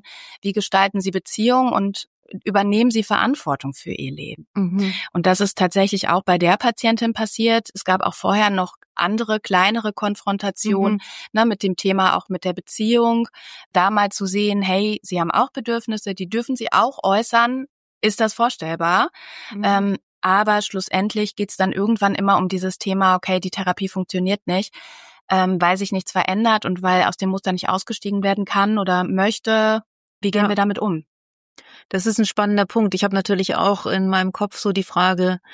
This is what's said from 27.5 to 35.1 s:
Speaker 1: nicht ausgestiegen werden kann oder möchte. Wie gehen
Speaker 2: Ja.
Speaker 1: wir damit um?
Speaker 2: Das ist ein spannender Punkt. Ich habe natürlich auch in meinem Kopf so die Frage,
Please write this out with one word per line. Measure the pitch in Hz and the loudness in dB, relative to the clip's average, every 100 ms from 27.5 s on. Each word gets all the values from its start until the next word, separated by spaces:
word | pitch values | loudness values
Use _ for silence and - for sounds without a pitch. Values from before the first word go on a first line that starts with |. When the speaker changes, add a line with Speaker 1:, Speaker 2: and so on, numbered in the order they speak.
Speaker 1:
nicht | 185 - | -4 -2
ausgestiegen | 190 - 214 202 202 | -4 -4 -8 -4 -2
werden | 196 196 | 0 -2
kann | 190 202 202 214 | -2 0 2 2
oder | 185 180 | 2 0
möchte. | 185 190 202 - 226 220 220 220 - _ _ - | 0 0 0 0 -2 2 2 0 -4 _ _ -4
Wie | 202 | 0
gehen | 202 | 2
Speaker 2:
Ja. | 208 | 2
Speaker 1:
wir | 202 | 2
damit | 202 202 | 0 0
um? | 208 160 - _ _ _ _ - - - - | -2 -4 -6 _ _ _ _ -20 -20 -20 -6
Speaker 2:
Das | 185 214 | -2 0
ist | 214 | 0
ein | 208 | 0
spannender | - 208 202 190 | 0 2 2 2
Punkt. | 226 208 | 2 2
Ich | 185 | 2
habe | 202 | 0
natürlich | 196 190 190 190 - | 0 0 0 0 2
auch | 185 196 - | 2 2 -2
in | 190 190 | 0 2
meinem | 190 185 | 2 0
Kopf | - 208 - | -2 -6 -4
so | 208 | -2
die | 190 | -2
Frage, | - 175 185 | -2 0 2